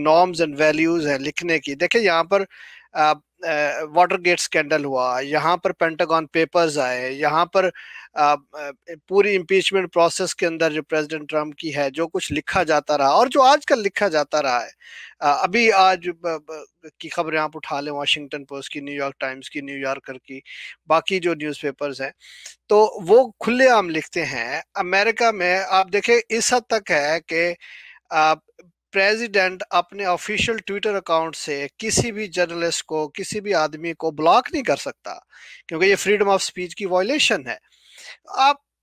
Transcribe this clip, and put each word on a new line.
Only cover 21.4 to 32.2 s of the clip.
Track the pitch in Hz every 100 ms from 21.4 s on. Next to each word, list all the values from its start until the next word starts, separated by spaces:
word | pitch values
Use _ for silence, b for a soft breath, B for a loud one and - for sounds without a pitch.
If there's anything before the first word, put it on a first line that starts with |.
| 151 143 147 135 147 131
हैं, | 135 - B B B B _
तो | 208 214 -
वो | 170 226 247 _
खुलेआम | - 247 262 226 180
लिखते | 160 - 180
हैं। | 147 131 117 151 - 196
अमेरिका | 180 190 208 220 233
में | 208 180 185
आप | 190 190 185
देखें, | 196 214 240 -
इस | 226 -
हद | 247 -
तक | 220 202
है | 160 143 165
कि | - 165 175 175 B B B B _
आ, | 165 156 156 _ _ 175 _ _
President | 196 196 220 233 196 185 185 -
अपने | 175 175 196 196
official | 175 - 214 - 226
Twitter | - 202 214 202
account | - 165 160 147
से | - 143 143 _
किसी | 220 - 233
भी | 208